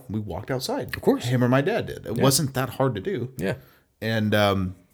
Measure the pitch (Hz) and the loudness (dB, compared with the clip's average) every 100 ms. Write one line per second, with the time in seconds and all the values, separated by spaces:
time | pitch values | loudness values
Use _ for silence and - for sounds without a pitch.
0 | - 107 104 85 117 131 - 269 - - | -6 -6 -6 -8 -6 -4 -4 -4 -6 -2
1 | - 269 120 127 123 131 160 220 98 - | 0 2 2 2 4 4 2 -2 -4 -8
2 | - 110 135 139 139 127 127 - 135 110 | -6 2 4 4 0 -2 -4 0 0 0
3 | 190 160 131 - 185 - - _ _ - | -4 -4 -6 -4 -4 -4 -10 _ _ -8
4 | 110 113 107 107 101 98 90 92 _ | -2 0 2 4 4 4 -2 -6 _